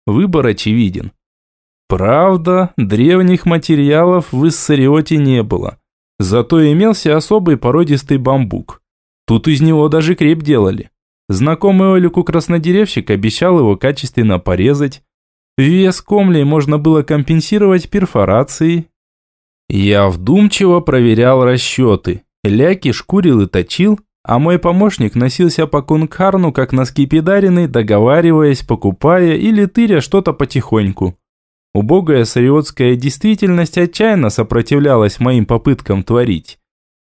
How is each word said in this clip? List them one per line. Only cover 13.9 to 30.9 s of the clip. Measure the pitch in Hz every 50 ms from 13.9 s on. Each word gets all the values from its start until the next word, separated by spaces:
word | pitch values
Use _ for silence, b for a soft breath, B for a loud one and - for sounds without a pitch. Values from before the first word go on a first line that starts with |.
| 143 - - - - 123 113 107 95
порезать. | 87 - 92 90 90 95 131 143 143 147 135 - - _ _ _ _ _ _ _ _ _ _ _
Вес | - 135 151 175 185 190 185 180 -
комлей | - - 208 208 196 190 170 151 139
можно | 143 151 156 139 143 151
было | 151 147 160 160 151
компенсировать | 147 - 156 147 135 - 160 165 - - 214 208 208 196 185 180 - -
перфорацией. | - 202 196 - - 117 98 92 98 117 139 - - - 160 165 170 170 165 - _ _ _ _ _ _ _ _ _ _ _ _ _ _ _
Я | - - 98 98 101 101 101 101 95
вдумчиво | 87 87 90 110 165 202 208 202 - - 196 180 175 175
проверял | 170 - 131 127 120 117 110 113 120 127 135 131 127
расчеты. | 123 127 123 - - - - 131 113 101 90 - 90 90 - - _ _ _ -
Ляки | 101 101 113 143 175 196 185 - 139
шкурил | 110 - - - 180 202 180 165 127 107
и | 98
точил, | 87 - 92 90 - - - 185 214 208 202 _ _ _ _ _
а | - 117 127
мой | 151 170 180 175
помощник | 180 175 170 185 208 208 - - 120 104 -
носился | 120 123 131 - - 180 165 - - 160
по | 147 - 143
Кунгхарну, | 135 - 156 156 160 151 - - 185 196 190 190 180 156 -
как | 139 131 -
на | 131 131 127
скипидаренный, | 120 - 151 139 135 156 160 156 180 196 202 196 185 180 175 175
договариваясь, | 139 123 120 107 101 107 101 110 127 143 170 170 170 160 156 151 147 135 -
покупая | - - 120 - - 98 92 - - 151 175 185 180 165 156
или | - - 220 220 208 202
тыря | 190 - 233 233 214 190 147
что-то | - - - 196 185 165 156
потихоньку. | - 143 - - 135 - - 110 110 101 95